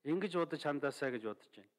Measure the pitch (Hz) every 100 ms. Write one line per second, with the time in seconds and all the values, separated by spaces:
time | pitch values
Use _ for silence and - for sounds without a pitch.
0 | 143 175 202 175 165 156 151 143 139 -
1 | 135 123 110 104 - - 95